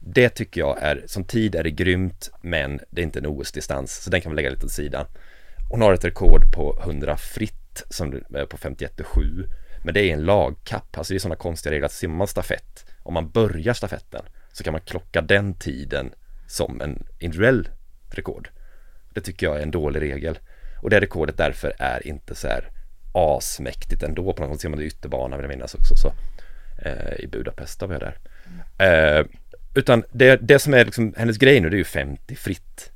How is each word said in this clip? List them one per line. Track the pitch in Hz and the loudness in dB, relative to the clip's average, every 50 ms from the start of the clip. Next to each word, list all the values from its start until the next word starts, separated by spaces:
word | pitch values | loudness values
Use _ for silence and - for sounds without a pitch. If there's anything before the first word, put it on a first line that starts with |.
det | - - 87 - 123 120 | -14 0 2 4 4 4
tycker | - - 113 - - - | 2 -2 -10 -8 -4 -4
jag | 78 71 69 - - | -2 -2 -2 -2 -2
är, | 73 73 69 - | -2 -2 -2 -6
som | - - 101 92 | -10 -8 -8 -8
tid | - - 117 110 107 92 | -4 -2 0 0 0 0
är | 82 80 | -2 -2
det | 82 | -4
grymt, | 76 76 90 87 90 90 95 90 - - - - - - - | -2 -2 0 0 2 0 0 -4 -6 -8 -16 -16 -16 -14 -8
men | 87 85 80 71 69 71 69 - _ | -4 -4 -4 -4 -4 -6 -10 -12 _
det | - - | -6 -6
är | 87 | -6
inte | 78 - - | -4 -6 -6
en | 67 | -6
O | 73 76 69 67 | -6 -6 -6 -8
S-distans, | - - 71 - - 73 67 67 67 - - - | -10 -10 -10 -8 -6 -6 -6 -6 -8 -10 -12 -6
så | 92 | -2
den | 90 92 | -2 -2
kan | 80 85 | -2 -2
man | 78 | -4
lägga | 76 76 65 | -4 -4 -4
lite | 67 - - | -4 -4 -4
åt | 71 - | -4 -4
sidan. | - 73 71 67 65 71 - - - - - - - - - - - - - | -6 -6 -6 -6 -6 -8 -8 -12 -16 -18 -18 -20 -20 -18 -18 -10 -8 -8 -4
Hon | - 113 113 | 0 4 6
har | 104 95 | 6 6
ett | 85 - | 6 2
rekord | 87 - - 98 90 - - - - - | -2 -2 6 12 12 12 12 12 12 10
på | 82 78 73 71 - - | 8 4 0 -2 -2 -4
hundra | 90 73 73 71 73 73 | -4 -6 -4 -4 -4 -4
fritt | 71 - - - - 110 104 - - - - - - - - | -4 -6 -8 -6 -6 -6 -6 -6 -12 -16 -16 -16 -16 -14 -12
som, | - - 90 73 65 67 - - - | -8 -6 -6 -6 -6 -8 -12 -10 -8
eh, | 69 69 | -8 -8
på | - - | -8 -10
femtioett | - - 78 67 - 71 67 - - | -12 -10 -10 -10 -8 -10 -10 -10 -10
och | 80 | -12
sju, | - - - 87 - 78 90 92 - - - - - - - - | 0 0 0 0 2 -2 -4 -4 -4 -6 -6 -6 -10 -10 -8 -6
men | 85 80 | -2 2
det | 98 | 2
är | 104 92 80 | 2 2 2
en | 73 78 | 0 2
lagkapp, | 87 101 104 82 65 76 - - - 117 - - - - - | 2 4 4 2 0 -2 -8 -10 -8 -8 -8 -8 -8 -10 -10
alltså | 80 - 95 | -8 -4 -6
det | |
är | 95 | -4
såna | - 92 80 | -4 -4 -6
konstiga | - - 87 82 - - 82 78 | -6 -6 -8 -8 -6 -6 -4 -4
regler | 76 67 | -2 -2
att | 71 - | -4 -6
simmar | - - 87 80 | -4 -6 -4 -2
man | 82 98 104 | -2 -2 -2
stafett, | - - 90 - - - - - - - - - - - - | -2 -6 -4 -4 -4 -6 -6 -14 -20 -20 -18 -18 -18 -16 -12
om | - 85 | -6 -4
man | 85 82 78 | -4 -4 -2
börjar | 80 117 113 101 82 80 80 110 120 | 0 2 2 2 0 -2 -2 -2 -2
stafetten | - - 98 - - - - - 57 - - - - - - - | -2 -4 -8 -8 -10 -12 -12 -16 -14 -14 -14 -18 -20 -20 -20 -16
så | - - | -10 -8
kan | - 78 | -6 -6
man | 78 | -6
klocka | - - - 87 - - - 82 | -8 -8 -12 -12 -12 -4 -4 -4
den | 80 76 95 101 101 101 92 | 0 2 0 0 0 -2 -6
tiden | - - 82 69 64 71 71 71 71 65 62 - - - - - - - | -6 -8 -8 -8 -8 -8 -6 -6 -6 -6 -8 -12 -16 -20 -18 -18 -18 -16
som | - - - 80 - - 60 | -14 -6 -4 -4 -4 -4 -8
en | - 76 69 - - - - - | -8 -6 -6 -8 -10 -12 -12 -10
individuell | - 85 78 85 101 120 135 113 85 - - - - - - - - - | -8 -8 -4 0 2 2 2 2 0 -4 -8 -12 -16 -20 -20 -20 -18 -14
rekord. | - - - - - - - - - - - - - - - - - - - - - | -12 -10 -10 -10 -10 -10 -14 -18 -18 -18 -20 -18 -20 -20 -20 -20 -20 -20 -20 -12 -12
Det | - | -10
tycker | - - 82 - - | -10 -10 -8 -4 -2
jag | 85 73 73 | -2 -2 -2
är | 76 | -4
en | 78 | -4
dålig | 73 87 76 73 71 76 | -4 -2 -2 -2 -2 -2
regel. | 76 73 69 71 - 80 78 - - - - - - - - - - | -4 -4 -6 -6 -6 -6 -8 -8 -12 -20 -20 -16 -14 -12 -12 -8 -2
Och | - | 2
det | 107 101 | 4 4
rekordet | 95 - - 90 78 73 78 | 2 2 -2 -2 -2 -2 0
därför | - 85 73 67 - - 73 - - | 0 0 0 0 -2 -6 -6 -6 -4
är | 65 67 62 62 - | -4 -4 -4 -4 -8
inte | - 76 71 - - - | -10 -12 -12 -12 -14 -12
så | - - - | -8 -4 -4
här | - - - - - - - - - - - - - | -4 -4 -6 -8 -10 -12 -12 -12 -14 -14 -14 -4 0
asmäktigt | 90 87 78 71 62 - - - - 71 62 60 - - - - - - | 2 2 2 2 0 -2 -6 -8 -8 -8 -10 -8 -8 -4 -2 -2 -2 -2
ändå. | 78 78 76 90 95 87 | -2 -4 -4 -2 -4 -4
På | - 78 | -4 -4
något | 69 76 | -6 -6
sätt | 73 | -6
ser | - 85 | -6 -6
man | 76 76 | -6 -6
det | 76 | -6
i | 78 | -8
ytterbana, | - - - 71 67 65 64 65 65 | -8 -10 -10 -8 -6 -6 -6 -6 -6
vill | 69 69 | -8 -8
jag | 69 | -8
minnas | 71 65 60 - - | -8 -10 -10 -12 4
också, | - - - - | 6 8 10 10
så, | - - 71 - - - - - - - - - - - - - - - - | 10 10 8 4 0 -6 -6 -8 -8 -12 -12 -12 -14 -12 -12 -10 -8 -6 -8
eh, | 67 58 - - - - - | -6 -6 -6 -6 -6 -8 -10
i | |
Budapest, | - - 57 62 - - - - - - - | -10 -8 -8 -8 -8 -8 -10 -12 -12 -10 -10
där | - | -8
var | 95 90 | -8 -6
jag | 71 - | -8 -8
där. | - - - - - - - - - 180 175 - - - - 95 95 87 80 78 78 76 78 | -8 -10 -12 -14 -16 -16 -16 -16 -16 -14 -14 -14 -14 -2 2 4 6 6 6 6 6 4 4
Eh, | 76 - - - - - - - - - - | 2 0 -4 -18 -20 -20 -18 -16 -16 -2 -2
utan | 139 131 - 127 117 110 - - | 0 4 4 4 4 4 -2 2
det, | 120 131 127 135 | 6 8 8 8
det | 123 120 110 143 139 | 8 8 6 6 6
som | - 151 143 | 6 6 6
är | 127 117 | 6 6
liksom | 113 - - 117 110 - | 6 4 -2 -2 -2 -2
hennes | - 113 117 110 104 | -2 -2 -2 2 4
grej | 135 135 143 127 | 6 8 8 6
nu, | 90 80 | 6 2
det | 90 | 0
är | 104 | 0
ju | 90 | -2
femtio | - - 78 69 69 71 - - - 135 | -2 -4 -6 -4 -4 -8 -10 -10 -14 -14
fritt. | - - - 95 - - - - - - - - | -10 -6 -6 -6 -8 -8 -18 -18 -18 -18 -20 -20